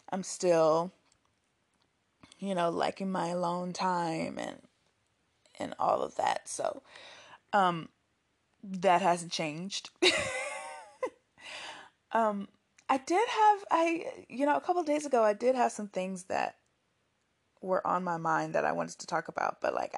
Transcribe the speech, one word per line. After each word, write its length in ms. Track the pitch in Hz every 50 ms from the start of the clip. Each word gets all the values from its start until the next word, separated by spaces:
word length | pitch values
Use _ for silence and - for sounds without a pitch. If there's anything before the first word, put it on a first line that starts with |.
| _ -
I'm 120 | - 196 180
still, 680 | - - - - 180 170 165 160 156 156 165 170 185 - _ _ _ _ _ _ _ _ _ _ _ _ _ _ _ _ _ _ _ _ _ _ _ _ _ - - - -
you 160 | 190 196 196
know, 160 | 175 170 170
liking 420 | 170 170 - - 185 - 196 190 190
my 160 | 180 170 170
alone 460 | 175 180 180 170 175 180 180 180 175
time 640 | - 190 185 180 175 170 165 165 160 - - - -
and, 200 | 60 53 50 50 - _ _ _ _ _ _ _ _ _ _ _ _ _ _ _ _ _ - -
and 160 | - - - -
all 240 | - - - 64 65
of 140 | - -
that. 320 | - - - - - - -
So, 340 | - - - - - - - _ - - - - - - - - - - _ _ -
um, 380 | 208 190 180 175 165 - - _ _ _ _ _ _ _ _ _ _ _ _ _ _ -
that 380 | 202 190 185 175 196 175 175 190
hasn't 300 | 180 175 175 170 170 -
changed. 580 | - 165 156 147 160 180 202 - - - - -
<laughs> 60 | _ - 370 - 622 571 539 508 - 554 587 - - - - - - - - - _ - - - _ _ _ _ - - - - - - - - - - - _ _ _ _ -
Um, 360 | 226 226 214 208 202 196 - _ _ _ _ _ _ _ -
I 100 | 269 269
did 280 | 262 - 330 381 453 494
have, 360 | 494 427 427 427 415 392 392 -
I, 340 | - 330 330 339 339 330 - - - - - -
you 160 | - 233 277
know, 120 | 294 285
a 40 | 285
couple 200 | - - 359 349
of 60 | 339
days 200 | 302 294 302 302
ago, 160 | 285 - 240 220
I 100 | 208 208
did 220 | 214 - 247 262
have 180 | 254 240 233 -
some 160 | - 208 202
things 360 | - 190 185 185 190 180 180
that 320 | - - - 62 - - _ _ _ _ _ _ _ _ _ _ _ _ _ _ _ _ _ _ _ _ _ -
were 240 | 190 185 - -
on 180 | - 185 180 185
my 120 | 180 170
mind 380 | 165 165 165 160 156 156 160 160
that 100 | 160 147
I 80 | 151 156
wanted 260 | 170 165 165 - -
to 80 | -
talk 220 | - 175 160 165 -
about, 320 | 165 - - - - -
but, 140 | - 65 64
like, 200 | 62 - - -